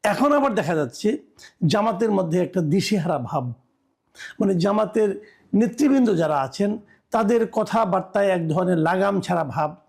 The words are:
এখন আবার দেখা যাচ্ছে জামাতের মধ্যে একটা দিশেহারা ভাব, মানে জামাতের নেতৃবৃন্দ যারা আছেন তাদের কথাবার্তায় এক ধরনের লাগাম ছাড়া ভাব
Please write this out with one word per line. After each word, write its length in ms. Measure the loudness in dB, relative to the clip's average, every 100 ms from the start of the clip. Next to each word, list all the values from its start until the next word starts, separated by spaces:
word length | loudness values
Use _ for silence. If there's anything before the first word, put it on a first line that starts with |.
এখন 300 | -2 0 2
আবার 220 | 4 2 0
দেখা 200 | 0 -2
যাচ্ছে 420 | -2 -2 -2 -2 -8 _ -20 _ 0
জামাতের 460 | 2 0 0 0
মধ্যে 300 | 0 0 0
একটা 200 | 0 -2
দিশেহারা 560 | 0 0 0 -2 0 -4
ভাব, 360 | -4 -4 -6 -10 _ _ _ _ _ -20 -20 -2
মানে 160 | 0 2
জামাতের 720 | 0 0 0 0 0 -2 -12 _ _
নেতৃবৃন্দ 640 | 0 0 2 2 4 2 2
যারা 260 | 0 0
আছেন 360 | -4 -2 -4 -4 -12 _ _
তাদের 360 | -2 2 2 0
কথাবার্তায় 800 | -2 0 0 0 -2 -2 0 2
এক 220 | 0 0
ধরনের 280 | 0 0 0
লাগাম 440 | 0 0 0 -2
ছাড়া 220 | -2 -2
ভাব 320 | -2 -4 -4 -6